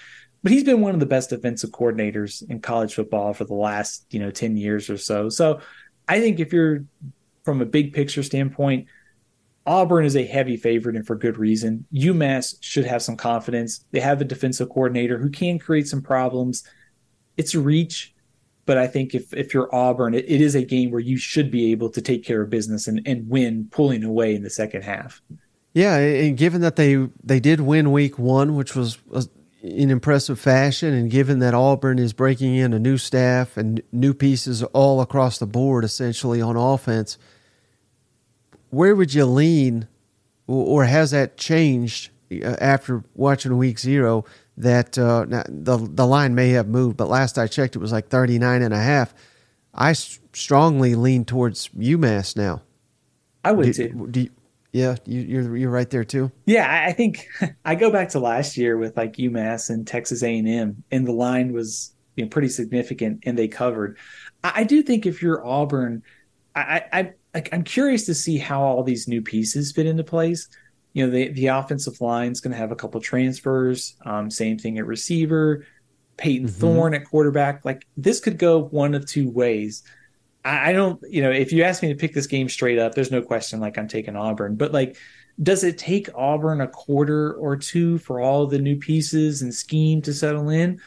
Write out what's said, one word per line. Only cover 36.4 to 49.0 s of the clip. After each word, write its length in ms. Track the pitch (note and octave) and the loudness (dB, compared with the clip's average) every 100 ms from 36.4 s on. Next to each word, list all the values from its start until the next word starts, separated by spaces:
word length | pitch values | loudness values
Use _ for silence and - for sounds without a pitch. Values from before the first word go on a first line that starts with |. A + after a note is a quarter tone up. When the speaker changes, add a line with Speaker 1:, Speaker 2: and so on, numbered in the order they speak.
Speaker 2:
on 140 | A#2 A#2 | 0 2
offense, 640 | B2 C3+ - A2+ G#2+ - _ _ _ _ _ _ _ _ _ _ _ _ _ - - C3 | 2 2 0 -2 -2 -10 _ _ _ _ _ _ _ _ _ _ _ _ _ -20 -6 2
where 180 | F#3 | 4
would 200 | G3+ E3+ | 6 4
you 100 | C#3+ | 4
lean, 640 | C3 B2+ D#3+ E3 C3 A#2 A2 _ _ _ _ _ - | 4 4 4 4 2 0 -6 _ _ _ _ _ -4
or, 360 | C3 A#2 C#3+ | -2 2 4
or 20 | |
has 260 | B2 D3 D#3 | 4 4 4
that 240 | C#3+ C3 - | 2 0 -4
changed, 720 | - D#3+ D#3 B2+ A#2+ - - _ - | 0 2 4 2 -2 -6 -14 _ -12
uh, 240 | - - - | -8 -6 0
after 420 | C#3 C3+ - B2 - | 2 2 0 -6 -6
watching 420 | - C3+ C3+ C3 B2+ | -2 0 2 0 2
week 220 | C3 A2+ | 0 0
zero, 460 | B2 C#3 A#2+ A2+ G#2+ - _ - | 0 2 2 0 -2 -14 _ -2
that, 400 | A#2+ B2 A#2 C3+ | 2 4 2 0
uh, 260 | A#2+ A#2 | 2 2
now, 200 | D#2+ A2+ - | 0 -4 -6
the, 280 | D2 D#2+ A#2+ | -6 -2 0
the 280 | A2+ E2 B2 | 0 0 4
line 280 | C#3 C#3 | 4 2
may 160 | B2 B2+ | 4 4
have 180 | B2 G#2 | 4 2
moved, 280 | A#2+ B2+ A2 | 2 0 0
but 120 | F2+ | 0
last 300 | B2+ C3 - | 0 0 0
I 80 | A2+ | -2
checked, 300 | - B2+ G#2 | 0 -2 -2
it 20 | |
was, 140 | G#2 | -4
like, 160 | A2+ - | -4 0
thirty-nine 540 | B2+ B2+ A#2+ B2 B2 | 0 2 2 2 2
and 120 | A#2 | 2
a 40 | G#2 | 0
half? 340 | A2+ C#3+ | 2 2